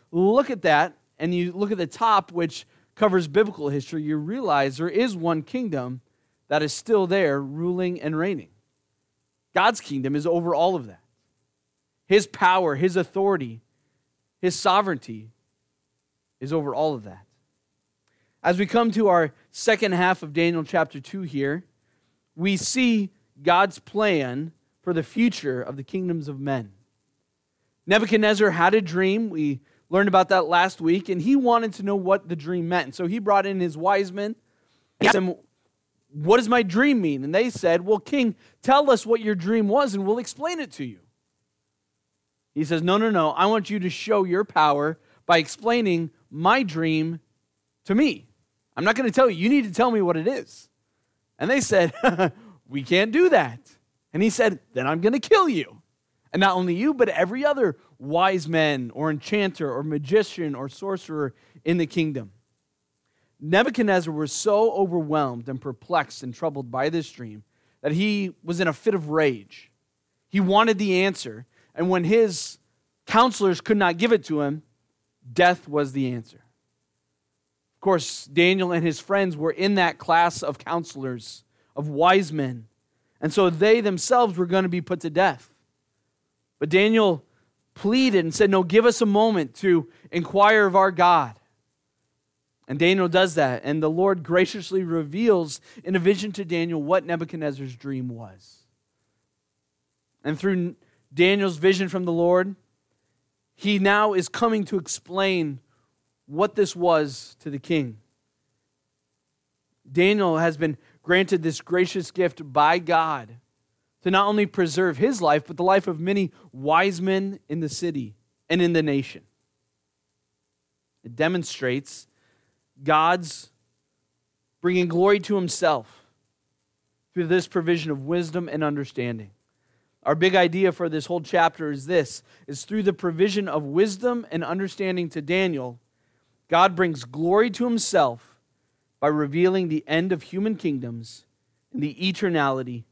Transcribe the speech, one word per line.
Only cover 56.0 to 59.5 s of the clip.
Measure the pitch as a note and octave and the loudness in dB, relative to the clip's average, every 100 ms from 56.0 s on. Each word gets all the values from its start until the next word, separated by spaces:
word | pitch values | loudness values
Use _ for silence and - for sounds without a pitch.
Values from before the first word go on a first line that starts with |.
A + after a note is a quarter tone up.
| _ _ _ | _ _ _
And | F3+ | 2
not | G3 F#3 | 2 2
only | F3+ F3 | -2 0
you, | C#4 | 0
but | C4+ A3 | 2 2
every | - F3+ B3 | 2 -2 0
other | D4 C#4 G#3 C#3 _ - | -2 0 0 -2 _ -16
wise | C3+ E3 F#3+ F#3+ D3+ | -4 0 2 0 -2
man | E3 D#3 C#3 A#2+ | 0 0 0 -6
or | - D#3 | -6 -4
enchanter | D3+ - G#3 G3 | -4 -4 -2 -2